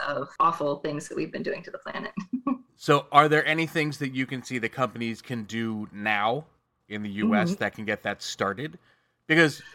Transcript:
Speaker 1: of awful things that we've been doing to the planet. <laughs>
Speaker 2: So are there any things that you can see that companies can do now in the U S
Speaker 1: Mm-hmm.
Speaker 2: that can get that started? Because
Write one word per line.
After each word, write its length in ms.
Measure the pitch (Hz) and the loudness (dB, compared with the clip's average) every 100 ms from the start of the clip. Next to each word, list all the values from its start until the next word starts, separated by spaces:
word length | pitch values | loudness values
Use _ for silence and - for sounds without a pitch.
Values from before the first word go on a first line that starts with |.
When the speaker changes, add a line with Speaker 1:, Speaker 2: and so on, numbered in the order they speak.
| 143 | -6
Speaker 1:
of 220 | 135 139 - | -4 -4 2
awful 380 | 165 170 147 143 | 2 2 -2 -2
things 300 | 151 147 - | -4 -6 -6
that 80 | 165 | -6
we've 160 | 160 | -6
been 120 | 147 | -6
doing 180 | 160 139 | -6 -6
to 80 | 170 | -8
the 80 | - | -14
planet. 340 | - 143 - - 196 254 277 | -10 -10 -10 -10 -8 -6 -4
<laughs> 100 | 254 - - | -4 -8 -4
Speaker 2:
So 300 | - 147 - | 2 2 6
are 160 | 147 151 | 6 8
there 180 | 151 151 | 6 2
any 220 | 160 160 | 0 0
things 300 | 165 151 139 | 0 0 -2
that 180 | 139 127 | -4 -4
you 100 | 131 | -4
can 160 | 131 | -6
see 160 | - 127 | -6 -4
that 100 | 113 | -4
companies 520 | - 123 117 117 110 | -2 -2 -2 -6 -6
can 220 | - 120 | -6 -8
do 440 | 101 113 113 107 104 | -6 -4 -4 -4 -8
now 540 | 101 104 104 110 135 156 _ _ _ - | -4 0 2 2 0 -4 _ _ _ -10
in 160 | 104 | -8
the 60 | 104 | -6
U 260 | 101 107 107 | 0 2 4
S 160 | 131 | 2
Speaker 1:
Mm-hmm. 80 | - | 0
Speaker 2:
that 140 | 104 - | -4 -4
can 100 | 104 | -4
get 180 | 104 | -4
that 200 | 104 101 | -4 -6
started? 560 | - - 98 101 156 - _ _ _ _ - | -6 -2 -2 -2 -8 -12 _ _ _ _ 4
Because 340 | 156 156 - - | 6 6 4 -8